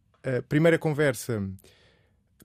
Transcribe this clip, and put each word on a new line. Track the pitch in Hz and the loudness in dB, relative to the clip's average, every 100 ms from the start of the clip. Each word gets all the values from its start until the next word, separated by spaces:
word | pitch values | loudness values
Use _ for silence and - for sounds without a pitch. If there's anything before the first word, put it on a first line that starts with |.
| _ _ | _ _
a | 131 123 | -6 -6
primeira | - 151 165 160 | -2 2 4 4
conversa | 160 143 151 120 - 110 98 95 - _ _ _ _ _ _ _ | 0 0 0 -2 -6 -4 -6 -8 -18 _ _ _ _ _ _ _